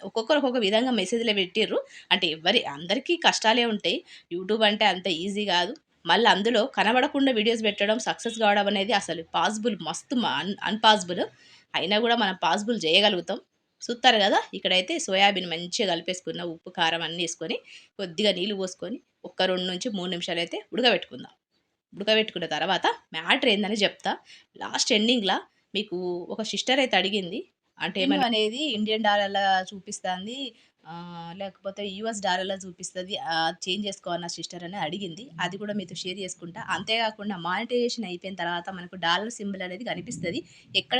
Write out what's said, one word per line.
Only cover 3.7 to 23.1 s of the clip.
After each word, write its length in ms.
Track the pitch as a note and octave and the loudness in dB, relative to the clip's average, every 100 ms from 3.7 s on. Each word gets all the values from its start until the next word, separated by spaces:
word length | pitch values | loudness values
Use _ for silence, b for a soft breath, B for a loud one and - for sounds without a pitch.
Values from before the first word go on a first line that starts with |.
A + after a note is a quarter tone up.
| G#3 E3+ C4 - B B | 0 -2 -4 -6 B B
YouTube 340 | F3 F#3+ G#3+ G#3+ | -6 -2 2 4
అంటే 200 | G#3+ G#3+ | 4 2
అంత 220 | F#3 G3 D#3+ | 2 0 -2
ఈజీ 240 | F#3+ G3+ G3+ | -2 -2 0
కాదు. 300 | F3 F3+ D4 _ _ E3+ | 2 0 -4 _ _ 4
మళ్ళీ 220 | F#3 A3+ | 6 6
అందులో 320 | F#3 G#3 A#3+ C4 | 6 4 2 2
కనబడకుండా 680 | - F#3+ B3 C#4+ C#4+ C4+ | 2 2 4 4 4 2
వీడియోస్ 300 | A3+ G#3+ A3+ | 4 2 2
పెట్టడం, 340 | A3 G3+ G3+ A3+ | 0 2 2 0
సక్సెస్ 380 | G3+ - A#3 A3 | -2 -4 -4 2
కావడం 280 | G#3+ G#3 G3+ | 4 4 4
అనేది 260 | G3+ G3 | 2 2
అసలు 280 | G#3 F#3 E3 E3 | 0 0 -6 -4
పాసిబుల్, 420 | F3 F3 G#3+ A3+ F#3+ | 0 0 0 -2 -2
మస్తు 340 | D#3+ E3 - B3 | -4 -6 -4 -2
మా-, 200 | E3+ C3+ | 0 -2
అన్-, 180 | F3 G3+ | -4 -4
అన్‌పాసిబుల్. 560 | - G#3+ A3 G#3+ F3 F3+ G#4+ b b b b | -4 4 8 6 4 -4 -4 b b b b
అయినా 220 | D#3+ E3 G#3 | -4 0 2
కూడా 160 | A#3 A#3 | 4 4
మనం 200 | G3+ F3+ | 2 0
పాసిబుల్ 340 | E3 F#3+ G#3 A3 | 0 0 0 -2
చేయగలుగుతాం. 600 | E3 F3+ G#3 F3+ F3 G#3+ - _ _ _ | 4 6 6 2 -2 -6 -10 _ _ _
చూస్తారు 360 | - A#3 B3+ A3+ | -8 2 4 6
కదా, 220 | G3 E4+ - | 4 2 0
ఇక్కడైతే 400 | F#3+ F#3 F#3 F#3 E4 | -4 0 2 2 -2
సోయాబీన్ 500 | - F#3+ G3+ F#3+ F3+ | 0 4 4 4 -4
మంచిగా 380 | E3 F3 - G3 | -6 -4 -2 0
కలిపేసుకున్న, 540 | E3+ F3 F3+ - E3 | 0 -2 -8 -8 -6
ఉప్పు, 260 | F3 E3 - | -6 -8 -8
కారం 340 | F3+ E3 E3 | 0 0 0
అన్నీ 180 | D#3+ E3+ | -4 -4
వేసుకొని, 340 | E3 - D#3+ - - B B - | -6 -6 -6 -6 -10 B B -10
కొద్దిగా 340 | F#3 D#3+ G#3+ | -8 0 0
నీళ్ళు 240 | F3+ G3+ G3 | 2 -2 -2
పోసుకొని 420 | F#3 - F3+ C#4+ _ _ | -6 -6 -10 -10 _ _
ఒక్క 180 | - - | -10 0
రెండు 240 | F#3 F#3 F#3 | 0 0 -2
నుంచి 220 | F3+ B3+ | -4 -4
మూడు 200 | G3+ F3+ | -4 -4
నిమిషాలు 300 | F3 F#3 E3+ | -4 -4 -4
అయితే 200 | E3+ F#4 - | -4 -6 -10
ఉడకబెట్టుకుందాం. 640 | - B3 F#3 - B2+ - _ _ _ _ _ _ | 0 2 2 -2 -14 -18 _ _ _ _ _ _
ఉడకబెట్టుకున్న 520 | E3 G#3 A3 A3 F3+ E3 | -6 0 2 0 -4 -4
తర్వాత 420 | D3+ E3+ F3 - - _ | -2 0 2 0 -2 _